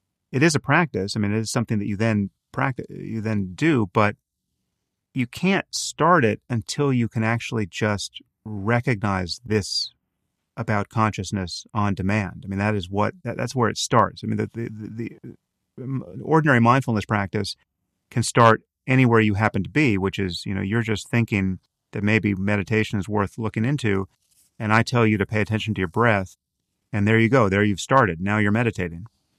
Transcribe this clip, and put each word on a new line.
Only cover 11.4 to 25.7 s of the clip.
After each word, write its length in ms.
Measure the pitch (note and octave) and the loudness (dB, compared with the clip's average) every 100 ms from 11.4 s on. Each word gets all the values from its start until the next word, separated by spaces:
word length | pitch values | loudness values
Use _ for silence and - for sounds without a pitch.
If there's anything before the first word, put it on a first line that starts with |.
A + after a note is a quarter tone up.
| F2 - - | -6 -10 -8
on 200 | G#2+ G2+ | -2 -2
demand. 500 | G2 F#2+ G#2+ F#2 - F#2+ | 0 -2 -2 -2 -8 -8
I 20 | |
mean, 120 | G2 | -2
that 160 | G#2 G#2 | -2 -2
is 140 | F2+ | -2
what, 240 | G2 G#2 - | -2 -2 -4
that, 140 | A#2+ - | -8 -6
that's 180 | A#2+ C3 | -4 -2
where 140 | G#2+ | -2
it 80 | - | -2
starts. 460 | - A#2+ F#2 G2 | 2 4 2 0
I 40 | G#2+ | -6
mean, 100 | G#2+ | -4
the, 120 | G#2+ | -6
the, 160 | A2+ A2+ | -8 -12
the, 180 | G#2+ G#2 A2+ A2+ G2 B2 - _ _ _ - | -12 -12 -10 -12 -12 -20 -20 _ _ _ -14
the, 60 | |
um, 200 | C3 C3+ F2 C3 | -8 -8 -8 -10
ordinary 360 | - D#3+ D3+ A#2+ | 2 4 6 6
mindfulness 460 | A#2 C3+ C3 G#2+ - | 6 4 2 -2 0
practice 500 | G#2+ G2 G#2+ G2+ - _ _ _ _ _ | 0 0 -4 -6 -10 _ _ _ _ _
can 100 | A#2+ | -4
start 400 | - B2+ A#2 A2 _ _ - | 2 6 8 6 _ _ 0
anywhere 340 | C3 B2 A2+ | 2 4 4
you 140 | G#2+ G2+ | 4 2
happen 280 | A2 G2+ | 0 0
to 60 | F2 | -2
be, 280 | C#3+ D3 G2 | 0 2 2
which 220 | F#2+ - | -2 -2
is, 260 | F#2 E2 G#2 | -6 -6 -6
you 80 | |
know, 80 | G2 | -6
you're 200 | G2 A#2 | -2 -2
just 240 | A2 G2+ - | 0 -4 -2
thinking 480 | A#2+ A2+ G#2 F#2+ F#2 _ _ _ | -2 0 0 -2 -4 _ _ _
that 120 | A2+ | -4
maybe 320 | G#2 A2 G#2 F#2 | 2 2 2 -2
meditation 640 | G2 G#2 F2+ A2 G#2+ G#2 | -2 -2 0 -2 -2 -4
is 80 | F#2 | -4
worth 280 | G#2 G2 - | -2 -2 -4
looking 260 | G#2+ A2+ A#2 | -6 -2 -2
into, 420 | D3 G#2+ G2 F#2+ _ _ _ _ - | -2 -2 -2 -4 _ _ _ _ -6
and 140 | G#2+ | 2
I 100 | A2+ | 2
tell 220 | - A#2+ A2 | 2 2 2
you 120 | G#2 | 2
to 80 | G2 | 0
pay 160 | G#2+ | -2
attention 320 | G2+ A2 A2 | -2 -2 -4